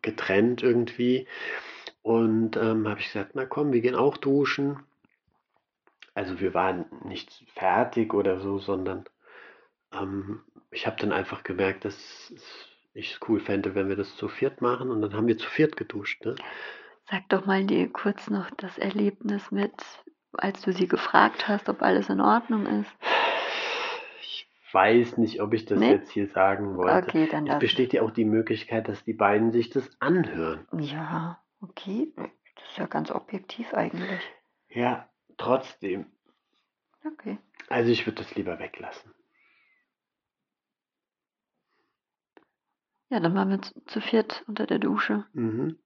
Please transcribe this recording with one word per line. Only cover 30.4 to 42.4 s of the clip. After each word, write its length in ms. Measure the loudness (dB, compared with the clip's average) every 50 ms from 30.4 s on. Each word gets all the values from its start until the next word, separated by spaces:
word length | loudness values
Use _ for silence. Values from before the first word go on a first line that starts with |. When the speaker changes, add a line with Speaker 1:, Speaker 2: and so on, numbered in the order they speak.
| -2 -2 -2 -6 -8 _ -6 -6
Speaker 2:
Ja, 600 | -6 -6 -6 -8 -6 -6 -4 -4 -4 -6 -8 -12 _ _ _ _
okay. 520 | -20 -18 -16 -14 -8 -6 -4 -4 -4 -4 -6
Das 540 | -12 -12 -14 _ _ _ _ _ -20 -20 -16
ist 60 | -10
ja 80 | -10 -8
ganz 260 | -4 -4 -4 -4 -2
objektiv 600 | -4 -6 -6 -6 -10 -10 -10 -12 -12 -12 -10 -4 -2
eigentlich. 480 | -2 -2 -2 -2 -6 -6 -4 -6 -6 -8 -12 -16 _ _ _ _ _ _ _
Speaker 1:
Ja, 400 | -2 0 0 0 0 -2 -6 _ _ _ _ _ _
trotzdem. 680 | -6 0 2 2 2 0 -6 -14 _ -4 -4 -4 -4 -6 -12 _ _ _ _ _ _ _ _ _ _ _ _ _ _ _ _ _ _ _
Speaker 2:
Okay. 340 | -14 -12 -10 -10 -10 -10 -10 _ _ _ -20 -8
Speaker 1:
Also 240 | -4 0 2 4 4
ich 140 | 4 2 0
würd 140 | -4 -6 -6
das 160 | -12 -8 -6
lieber 240 | -4 -4 -4 -6 -6
weglassen. 520 | -8 -12 -12 -14 -14 -14 -14 -16 -20 -20 -20 _ _ _ _ _ _ _ _ _ _ _ _ _ _ _ _ _ _ _ _ _ _ _ _ _ _ _ _ _ _ _ _ _ _ _ _ _ _ _ _ _ _ _ _ _ _ _ _ _ _ _ _ _ _ _ _ _ _ _ _ _ _ _ _ -20